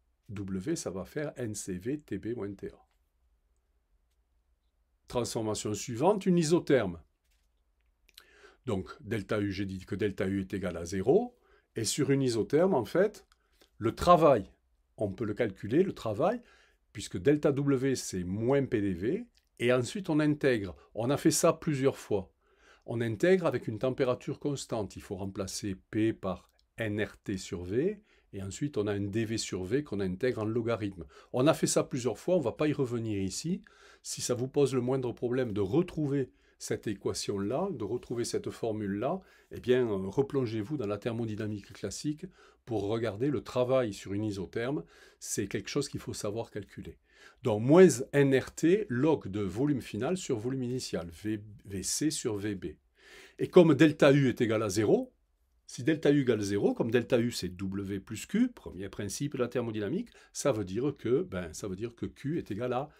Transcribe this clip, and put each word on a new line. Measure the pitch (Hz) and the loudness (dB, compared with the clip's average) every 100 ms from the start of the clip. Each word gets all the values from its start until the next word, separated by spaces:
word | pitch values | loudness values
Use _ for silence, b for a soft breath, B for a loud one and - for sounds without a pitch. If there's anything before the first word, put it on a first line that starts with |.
| _ _ - | _ _ -14
W, | 101 98 95 101 165 | -10 -6 -6 -4 -4
ça | - | -4
va | 92 | -8
faire | 90 147 147 - | -8 -8 -8 -6
N | 120 | -8
C | 107 - 90 | -6 -8 -8
V | 104 147 | -6 -8
T | - 98 | -6 -8
B | 107 | -6
moins | 120 104 | -8 -8
T | 98 - | -10 -12
A. | - _ _ _ _ _ _ _ _ _ _ _ _ _ _ _ _ _ _ _ _ _ _ - | -14 _ _ _ _ _ _ _ _ _ _ _ _ _ _ _ _ _ _ _ _ _ _ -6
Transformation | 123 117 120 110 104 110 | -4 -2 -2 -2 -2 -4
suivante, | 104 - 113 160 214 | -4 -6 0 2 2
une | 190 175 | 4 2
isotherme. | 151 170 151 139 101 85 - _ _ _ _ _ _ _ _ _ _ - B B B B | 4 2 4 4 2 -6 -14 _ _ _ _ _ _ _ _ _ _ -20 B B B B
Donc, | - 98 92 - | -4 -4 -4 -10
delta | 107 110 95 110 | -6 -4 -2 -2
U, | 104 | 0
j'ai | 95 101 | -2 -4
dit | 95 | -6
que | 92 | -6
delta | 98 107 98 95 | -2 -2 0 -2
U | 98 | -2
est | 95 | -2
égal | 101 92 85 | -4 -4 -6
à | 85 | -6
zéro. | 95 98 180 247 _ b b b - | -2 4 4 2 _ b b b -6
Et | |
sur | 110 - 131 | -4 0 2
une | 139 | 2
isotherme, | 135 113 101 143 190 | 2 0 2 4 4
en | 160 107 | 2 0
fait, | 156 208 - _ b b b b b | 2 2 0 _ b b b b b
le | 110 | -2
travail, | - - 175 156 123 98 _ _ _ _ - | 0 6 8 8 4 0 _ _ _ _ -6
on | 104 | -6
peut | 92 107 | -4 -6
le | |
calculer, | 101 120 95 104 135 | -2 -2 -4 -2 2
le | 196 | 0
travail, | - 117 104 160 240 b b b b _ | -2 -6 0 0 -2 b b b b _
puisque | - - 101 | -14 -10 -2
delta | 90 151 156 | 2 4 2
W, | 135 143 135 135 | 2 2 2 2
c'est | 127 - 95 | -2 -4 -6
moins | 90 101 113 139 | -4 -2 2 2
P | 135 113 | 2 0
D | 101 | 0
V. | 87 104 190 240 _ _ - | -2 -2 -4 -6 _ _ -4
Et | 120 | 2
ensuite, | 127 120 214 190 | 2 0 -4 -2
on | 156 | 0
intègre. | 151 147 143 120 95 - b | 0 2 2 0 -2 -10 b
On | - 120 | -6 -2
a | 139 | 2
fait | 165 | 2
ça | 151 170 | 4 2
plusieurs | 156 - 139 135 - | 2 -2 0 0 0
fois. | - 104 92 _ b b b b b | -2 -4 -4 _ b b b b b
On | 117 | -4
intègre | 117 104 175 190 165 | -2 0 4 4 2
avec | 123 - | -2 -4
une | 110 | -4
température | 131 123 127 123 - - | -2 0 0 0 -4 -6
constante. | 147 139 - 120 101 - | -4 -6 -6 -6 -6 -8
Il | |
faut | - 95 | -10 -8
remplacer | 98 98 95 - 107 95 - | -8 -6 -6 -6 -6 -8 -6
P | 110 110 | 0 0
par | - 98 90 _ _ _ - | 0 -4 -6 _ _ _ -8
N | 113 104 | -4 -2
R | 101 - | -4 -6
T | - 98 | -8 -6
sur | - 90 | -6 -8
V. | 90 107 175 208 b b b | -4 -2 -2 -4 b b b
Et | 101 | -12
ensuite, | 98 95 147 147 | -12 -6 -6 -2
on | 104 | -2
a | |
un | 101 | -2
D | 101 104 110 | -2 -2 -2
V | 113 | -4
sur | - 98 | -4 -6
V | 92 127 | -2 -2
qu'on | 147 101 | -2 -4
intègre | 98 90 127 110 | -4 -2 -2 -2
en | 107 | -2
logarithme. | 113 117 113 104 90 80 B B | -2 -2 -2 -4 -8 -14 B B
On | 123 139 | 2 4
a | |
fait | 151 180 | 4 2
ça | - | 0
plusieurs | - 139 120 104 | 0 -2 -2 -4
fois, | - 180 | 0 2
on | |
ne | |
va | 123 | 2
pas | - 151 | 0 0
y | |
revenir | 143 127 120 113 101 | 0 -2 -2 -2 -2
ici. | 95 - 160 190 - b b b | -2 -4 -4 -6 -8 b b b
Si | - - | -12 -6
ça | - | -4
vous | 113 131 | -2 -2
pose | 147 139 | 2 2
le | 131 | 2
moindre | 120 135 123 | 0 0 -2
problème | - 123 127 131 | -4 -2 0 0
de | 101 | 0
retrouver | 95 131 180 - 147 143 127 b b b | 2 2 0 -2 -2 0 -2 b b b
cette | - 110 - | -6 -4 -4
équation-là, | 98 - 95 - 101 101 131 196 | -4 -4 -4 -4 -2 -2 -2 -4
de | 147 | -4
retrouver | 104 120 - 120 | -4 -6 -6 -6
cette | 113 107 101 | -4 -4 -6
formule-là, | 101 117 107 104 98 123 190 b b b | -6 -4 -4 -2 -2 -2 -4 b b b
eh | - | -6
bien, | 117 123 120 | 4 4 4
euh, | 98 95 | 0 -2
replongez-vous | 98 135 139 123 113 104 147 | 0 0 0 -2 -4 -4 -4
dans | 101 | -2
la | 101 | -2
thermodynamique | 123 117 117 104 107 107 98 | -4 -4 -4 -4 -6 -6 -10
classique | 101 101 - 151 151 190 b b b | -10 -10 -6 -6 -6 -10 b b b
pour | - 110 | -6 -4
regarder | 101 113 113 98 139 | -2 -2 -2 -2 -2
le | 127 | -2
travail | - 127 123 131 120 | -2 -2 2 2 2
sur | 95 - | -4 -6
une | 98 | -4
isotherme. | 107 98 87 - 120 151 - b b b | -4 -4 -6 -4 -4 -4 -8 b b b
C'est | - - 98 | -8 -4 -4
quelque | 117 98 | -4 -4
chose | 143 139 | -4 -4
qu'il | 113 | -6
faut | - | -10
savoir | 107 107 107 110 | -8 -6 -6 -8
calculer. | 107 98 - - - b b b b | -10 -12 -14 -14 -16 b b b b
Donc, | 127 107 | 0 2
moins | 120 165 185 117 127 | 8 10 10 8 0
N | 143 139 | 4 6
R | 135 117 | 4 2
T, | - 156 196 214 | 0 4 4 2
log | 120 147 147 - | 0 2 2 0
de | 95 | -4
volume | 98 95 147 131 | -2 0 0 0
final | 98 107 127 185 | -4 -4 -2 -4
sur | - 120 | -4 -4
volume | 113 135 | -4 -4
initial, | 123 127 - 95 85 | -4 -4 -4 -6 -8
V, | 85 107 107 104 104 110 | -8 -6 -6 -8 -18 -10
V | 98 | -8
C | 90 - 151 | -4 -2 -2
sur | 156 127 104 | -2 -4 -4
V | 104 | -4
B. | 98 87 76 _ _ B B B B | -6 -8 -12 _ _ B B B B
Et | 139 | 4
comme | - 165 | 8 10
delta | 131 160 151 151 | 8 6 8 8
U | 139 135 | 8 6
est | 107 | 4
égal | 117 110 | 2 2
à | 110 | 0
zéro, | 95 104 220 262 _ _ _ _ _ - | 2 4 4 0 _ _ _ _ _ -20
si | - | -6
delta | 127 156 147 | 0 2 4
U | 147 | 4
égale | 127 107 | 4 2
zéro, | 101 101 - | 2 0 0
comme | - 120 | 0 2
delta | 123 117 120 | 0 2 2
U | 120 | 2
c'est | 120 92 | -2 -6
W | 90 95 98 98 98 | -6 -6 -4 -4 -6
plus | - 110 - | -8 -12 -4
Q, | 202 247 | 0 0
premier | - - 82 98 | 0 -14 -12 -12
principe | - 104 - 143 | -8 -8 -4 -4
de | 139 | -2
la | 120 | -2
thermodynamique, | 127 117 107 101 165 247 b b | -2 -4 -4 -2 -4 -6 b b
ça | - 147 | -4 0
veut | 110 | 0
dire | 95 95 143 143 | -2 -2 -4 -4
que, | 110 131 | 0 0
ben, | 185 92 87 | 0 -6 -8
ça | 78 107 | -8 -8
veut | 92 | -8
dire | 117 | -8
que | - 104 | -8 -10
Q | - 135 165 | -8 -6 -6
est | - | -6
égal | 104 123 | -6 -4
à | 123 143 b | -4 -6 b